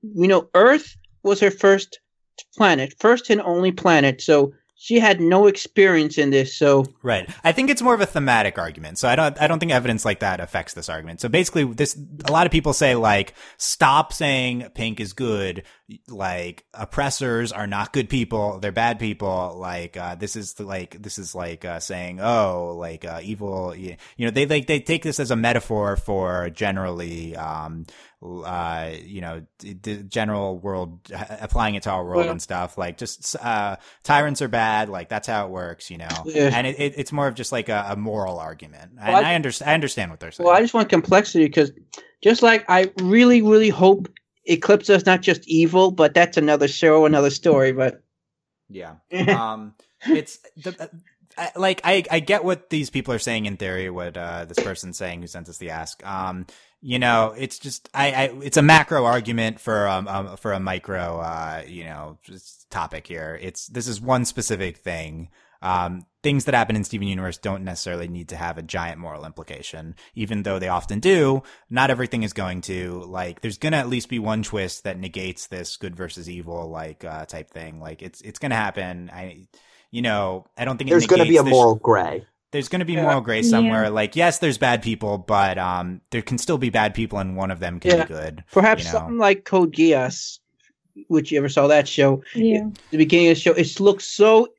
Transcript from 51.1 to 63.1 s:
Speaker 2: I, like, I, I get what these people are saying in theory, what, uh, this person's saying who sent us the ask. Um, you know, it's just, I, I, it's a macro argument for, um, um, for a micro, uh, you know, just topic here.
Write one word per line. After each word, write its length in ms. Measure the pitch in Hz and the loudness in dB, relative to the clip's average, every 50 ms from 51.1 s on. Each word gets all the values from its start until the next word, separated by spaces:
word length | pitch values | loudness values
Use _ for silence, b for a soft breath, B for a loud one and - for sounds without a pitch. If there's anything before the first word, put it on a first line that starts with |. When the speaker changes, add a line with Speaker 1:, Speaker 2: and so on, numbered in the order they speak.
| _ _ _ _ _ - | _ _ _ _ _ -10
Speaker 2:
I, 140 | - 170 - | -10 -10 -6
like, 260 | - 190 190 185 185 - | -4 -2 -2 -2 -2 0
I, 200 | 170 190 196 175 - | 2 2 2 2 0
I 80 | 170 165 | -2 -2
get 240 | 151 139 196 202 165 | 0 2 0 0 2
what 260 | 180 185 - _ _ | -2 -4 -4 _ _
these 200 | - 156 143 123 | -4 -4 -4 -4
people 240 | - 135 120 - 123 | -6 -6 -4 -4 -4
are 60 | 110 | -4
saying 260 | - - 117 113 107 | -2 -4 -4 -4 -4
in 120 | 104 98 90 | -6 -8 -8
theory, 320 | 104 92 92 92 92 92 | -8 -6 -6 -6 -6 -8
what, 280 | 90 90 87 87 80 90 | -8 -8 -10 -10 -10 -10
uh, 280 | 87 85 85 85 85 | -10 -10 -10 -10 -12
this 140 | 82 85 - | -6 -6 -4
person's 380 | - 101 95 - - 90 85 - | -4 -4 -8 -10 -12 -14 -12 -10
saying 240 | 98 90 87 85 | -10 -10 -10 -12
who 60 | 87 85 | -14 -16
sent 200 | - 90 82 82 | -16 -18 -18 -18
us 80 | 82 - | -18 -16
the 120 | 92 85 | -14 -12
ask. 360 | 80 82 80 - - _ - | -12 -12 -12 -12 -16 _ -16
Um, 400 | 98 98 95 95 92 92 92 90 b b b b b b b | -12 -10 -8 -8 -8 -8 -10 -12 b b b b b b b
you 160 | _ 135 123 127 | _ -8 -6 -2
know, 340 | 123 123 117 113 110 110 110 117 | 0 2 4 4 2 0 -2 -8
it's 220 | 135 131 - - | -12 -12 -12 -12
just, 300 | - 143 123 - _ - _ | -14 -14 -14 -14 _ -12 _
I, 180 | 135 139 143 | -2 -2 0
I, 120 | 135 131 135 135 120 135 | 0 0 -2 -2 -4 -8
it's 160 | 139 143 - 156 | -10 0 2 4
a 40 | |
macro 440 | 147 147 160 160 147 - 165 143 123 | 6 8 8 6 6 4 0 0 2
argument 540 | 117 120 123 113 113 120 117 113 110 110 - | 2 2 0 -2 -2 -2 -2 -2 -2 -4 -6
for, 280 | - - 110 107 101 101 | -6 -2 0 0 0 0
um, 200 | 95 92 95 101 | 0 -2 -4 -4
um, 300 | 98 98 98 95 90 98 | -6 -8 -8 -8 -12 -10
for 140 | - 113 98 | -6 -4 -4
a 60 | 95 | -4
micro, 600 | 95 95 92 90 - - 98 92 87 85 85 82 | -4 -4 -6 -6 -6 -8 -8 -6 -6 -6 -6 -6
uh, 440 | 85 82 82 80 80 80 80 80 73 65 | -8 -8 -8 -8 -8 -8 -10 -12 -12 -14
you 160 | 87 87 82 | -16 -16 -16
know, 340 | 82 78 73 73 78 78 _ _ | -16 -16 -16 -16 -18 -20 _ _
just 460 | - 92 92 _ - - _ _ _ | -20 -20 -20 _ -20 -20 _ _ _
topic 340 | - 95 82 - - 78 76 | -10 -10 -10 -8 -10 -14 -14
here. 300 | - | -12